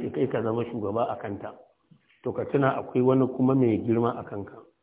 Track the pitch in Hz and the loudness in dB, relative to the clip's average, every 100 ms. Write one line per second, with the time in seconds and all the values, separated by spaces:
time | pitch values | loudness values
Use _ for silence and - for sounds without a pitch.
0 | 120 156 131 123 113 117 117 120 101 110 | -4 -2 -2 0 -2 -2 -4 -4 -4 -2
1 | 123 104 110 101 104 - - _ _ _ | -2 -4 -8 -8 -10 -16 -20 _ _ _
2 | _ _ 123 120 104 143 135 131 - 127 | _ _ -8 -6 -2 2 2 0 -2 2
3 | 127 131 131 - 131 135 120 110 113 113 | 4 4 2 2 2 4 4 2 2 2
4 | 120 117 110 104 95 113 - _ | 2 -2 -10 -10 -12 -16 -20 _